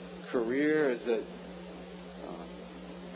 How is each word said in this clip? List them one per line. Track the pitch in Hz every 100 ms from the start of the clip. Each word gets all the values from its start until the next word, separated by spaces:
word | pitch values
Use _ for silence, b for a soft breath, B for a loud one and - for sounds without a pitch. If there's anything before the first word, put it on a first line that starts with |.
| - - -
career? | 131 113 135 151 156 139
Is | 117 120
it, | 110 95 - - - - - - - - - -
uh, | - - - - - - - -